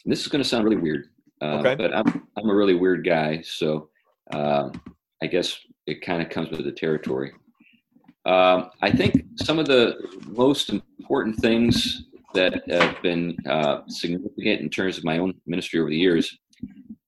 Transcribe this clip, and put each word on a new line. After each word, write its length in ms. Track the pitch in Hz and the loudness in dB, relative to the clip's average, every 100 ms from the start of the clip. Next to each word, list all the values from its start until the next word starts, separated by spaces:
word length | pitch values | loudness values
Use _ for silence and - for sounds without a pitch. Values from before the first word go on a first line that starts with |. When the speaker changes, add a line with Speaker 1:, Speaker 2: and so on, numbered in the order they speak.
| - | -4
Speaker 1:
this 160 | 123 | -4
is 60 | - | -2
gonna 160 | 151 | -2
sound 220 | 127 120 107 | 0 0 2
really 100 | 98 | 2
weird, 300 | 82 73 - _ _ - | 0 -4 -6 _ _ -8
uh, 180 | 76 76 | -4 0
Speaker 2:
Okay. 160 | - 135 | 0 2
Speaker 1:
but 200 | 87 73 | 0 0
I'm, 320 | 107 - - - | 0 -2 -6 -6
I'm 140 | 110 | 0
a 60 | 101 | 2
really 180 | 101 | 4
weird 320 | 87 92 87 80 | 4 2 2 2
guy. 360 | 82 78 78 | 0 0 -4
So, 480 | - - 78 76 - _ _ _ - | -8 -6 -2 -4 -6 _ _ _ -10
um, 400 | 73 73 71 67 - - - _ - | -4 0 0 -2 -8 -18 -20 _ -10
I 40 | 82 | -4
guess 300 | 90 85 - - _ - | -2 -2 -6 -14 _ -12
it 160 | 78 | -10
kinda 240 | - 87 80 | -4 -4 -4
comes 240 | - 80 | -6 -6
with 160 | 78 69 | -6 -8
the 60 | |
territory. 600 | - 80 76 - 64 67 - _ _ _ _ _ _ _ _ - | -4 -2 -2 -2 -6 -6 -10 _ _ _ _ _ _ _ _ 2
Um, 440 | 92 92 90 85 - | 4 6 4 0 -4
I 100 | 101 | 0
think 320 | - 196 - - - | 2 4 2 0 -6
some 200 | - 160 | -2 0
of 80 | 143 | 4
the 280 | 127 110 - - - 69 | 4 4 0 -10 -14 -8
most 420 | 107 127 139 - | 2 2 2 0
important 680 | 101 - - - 139 104 110 | -4 -6 -14 -4 -2 -2 0
things 640 | 117 117 120 - - - - - _ | 2 4 4 2 0 -6 -12 -20 _
that 360 | 95 90 87 - | 0 2 0 0
have 320 | 87 82 - | 2 2 0
been, 360 | 92 85 87 - - | -2 0 -2 -4 -2
uh, 340 | 76 73 - - | 0 2 0 -6
significant 760 | - 87 85 - - 110 101 | -8 -4 -4 -6 -6 -2 -2
in 80 | 80 | -4
terms 280 | - 92 85 | -4 -4 -4
of 80 | 80 | -4
my 120 | 80 | -2
own 160 | 92 90 - | -2 -4 -6
ministry 340 | 87 - 85 | -6 -2 -2
over 100 | 78 | 0
the 60 | 78 | 2
years 420 | 92 82 80 - _ _ - - - - | 4 4 0 -6 _ _ -18 -16 -20 -20